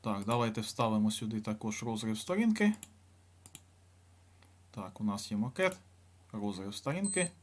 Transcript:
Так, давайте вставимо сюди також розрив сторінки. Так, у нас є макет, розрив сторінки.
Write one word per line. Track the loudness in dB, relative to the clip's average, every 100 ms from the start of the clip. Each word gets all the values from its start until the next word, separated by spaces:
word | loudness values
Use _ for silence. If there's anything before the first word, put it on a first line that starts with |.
Так, | 0 -2
давайте | 2 4 2 0
вставимо | -4 0 2 4 4
сюди | 2 -2 -2
також | -2 -4 -4 -4
розрив | -4 -2 -2 -4
сторінки. | -2 2 4 6 4 4 -6 -16 -20 -20 -20 -20 -18 -18 -20 -20 -20 -20 -20 -20 -20 -20 -20 -20 -16
Так, | -12 -10 -4
у |
нас | -2 -2 -2
є | -2
макет, | -2 2 0 0 -16 -20 -20 -20 -14
розрив | -4 -4 -4 -8
сторінки. | -6 -4 -2 0 2 0 -2